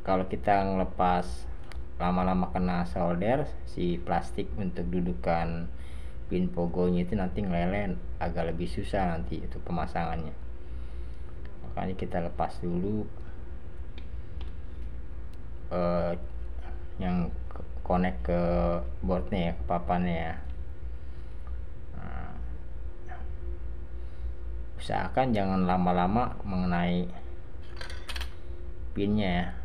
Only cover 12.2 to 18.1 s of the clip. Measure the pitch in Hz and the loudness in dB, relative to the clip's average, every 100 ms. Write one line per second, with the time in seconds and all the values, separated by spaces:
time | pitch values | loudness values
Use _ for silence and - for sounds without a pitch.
12.2 | 85 - 85 - 87 87 98 107 - - | 0 0 -2 0 0 0 0 0 -2 -4
13.2 | - - - - - - - - - - | -4 -4 -4 -4 -4 -4 -4 -4 -4 -4
14.2 | - - - - - - - - - - | -4 -4 -4 -4 -4 -4 -4 -4 -4 -4
15.2 | - - - - - 90 87 87 85 87 | -4 -4 -4 -4 -2 0 2 2 2 0
16.2 | - - - - - - - - 185 180 | -2 -4 -4 -4 -4 -4 -4 -2 0 2
17.2 | 170 - - - - - - 90 90 | 0 0 -4 -4 -4 -4 2 4 4